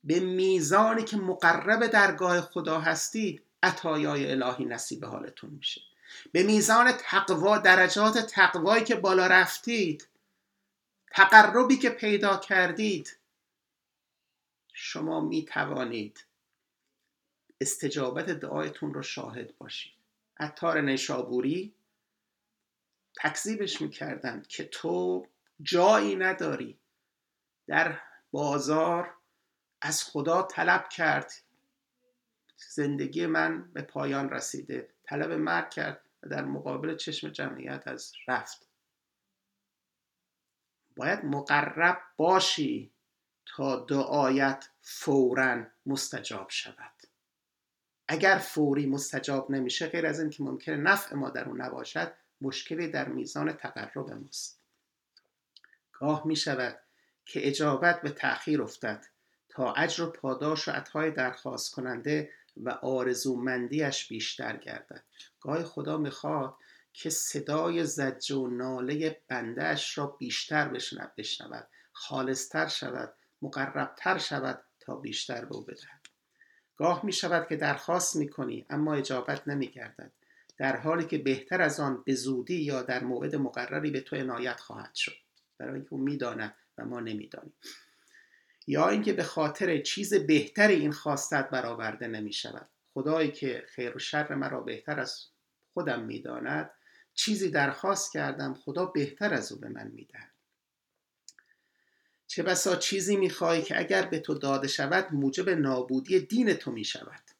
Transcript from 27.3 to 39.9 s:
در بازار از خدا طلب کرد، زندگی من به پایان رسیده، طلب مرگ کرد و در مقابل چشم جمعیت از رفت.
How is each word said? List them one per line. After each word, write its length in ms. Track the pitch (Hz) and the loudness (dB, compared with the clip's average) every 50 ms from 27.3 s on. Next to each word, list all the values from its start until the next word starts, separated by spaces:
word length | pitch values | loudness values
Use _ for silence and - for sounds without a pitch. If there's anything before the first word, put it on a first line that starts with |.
| _ _ _ _ _ _ _ | _ _ _ _ _ _ _
در 320 | - 151 156 165 170 147 - - - - - _ _ | 0 2 2 2 2 -2 -8 -12 -18 -20 -20 _ _
بازار 840 | - 143 147 143 143 143 131 135 156 156 160 170 170 175 175 - - _ _ _ _ _ _ _ _ _ _ _ _ _ | -4 -2 0 0 0 0 2 2 2 4 4 2 2 0 -2 -6 -12 _ _ _ _ _ _ _ _ _ _ _ _ _
از 220 | - 151 147 - - | -4 -4 -2 -4 -4
خدا 380 | - - 147 147 165 165 185 | -4 -4 -4 0 2 2 2
طلب 480 | 185 - - 175 165 175 180 185 - - | 0 -2 -4 0 4 4 4 4 2 -4
کرد، 440 | - - 165 151 143 143 - - - - _ _ _ _ _ _ _ _ _ _ _ _ _ _ _ _ _ _ _ _ _ _ _ _ - - | -4 0 2 2 2 0 -2 -6 -16 -20 _ _ _ _ _ _ _ _ _ _ _ _ _ _ _ _ _ _ _ _ _ _ _ _ -20 -8
زندگی 560 | - - 147 143 143 139 147 139 139 160 170 | -4 -2 -2 0 0 -2 -4 -4 -2 -2 -2
من 460 | 160 160 160 160 160 165 170 180 - - | 0 0 0 0 0 -2 -6 -10 -10 -12
به 80 | 151 | -12
پایان 480 | 147 - - 147 143 139 139 139 139 139 | -12 -8 -6 -6 -4 -2 -2 -2 -4 -4
رسیده، 600 | 135 131 - - - 151 151 139 131 127 127 - _ _ _ | -6 -6 -8 -8 -8 -10 -10 -8 -8 -10 -10 -12 _ _ _
طلب 280 | - - 139 160 160 | -8 -6 -4 -4 -4
مرگ 380 | 165 151 156 165 170 170 165 - | -2 -2 0 0 0 -2 -2 -4
کرد 320 | - 160 151 147 143 - _ _ _ _ - | -6 -6 -6 -6 -6 -10 _ _ _ _ -12
و 60 | 147 | -8
در 160 | 143 143 139 | -6 -6 -4
مقابل 500 | 139 139 143 - 139 139 135 147 160 160 | -6 -6 -6 -6 -6 -6 -4 -6 -6 -6
چشم 340 | 165 - 160 151 - - 151 | -6 -8 -8 -8 -8 -8 -10
جمعیت 580 | 151 - 143 135 - 131 131 131 139 135 - | -8 -8 -8 -8 -8 -10 -10 -10 -10 -10 -10
از 260 | 135 - 127 - - - - - | -12 -12 -12 -14 -16 -18 -14 -4
رفت. 400 | - 127 113 - - - - _ _ _ _ _ _ _ _ _ _ _ _ _ _ _ _ _ _ _ _ _ _ _ _ _ _ | -4 -4 -4 -4 -8 -18 -20 _ _ _ _ _ _ _ _ _ _ _ _ _ _ _ _ _ _ _ _ _ _ _ _ _ _